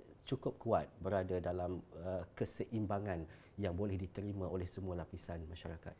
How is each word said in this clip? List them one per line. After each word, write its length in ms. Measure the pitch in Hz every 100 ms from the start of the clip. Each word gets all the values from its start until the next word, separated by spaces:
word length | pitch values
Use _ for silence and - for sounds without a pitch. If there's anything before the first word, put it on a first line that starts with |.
| - - -
cukup 320 | 131 131 -
kuat, 320 | 117 95 76 -
berada 400 | 92 98 92 90
dalam, 400 | 87 90 87 87 - 82
uh, 240 | 87 92 87
keseimbangan 960 | - 107 - 104 113 101 101 101 85 80 - - -
yang 160 | 101 87
boleh 160 | 104
diterima 560 | 95 92 - 101 98 90
oleh 160 | 92 87
semua 320 | - 95 87
lapisan 400 | 82 90 - 85 82
masyarakat? 480 | 85 87 82 85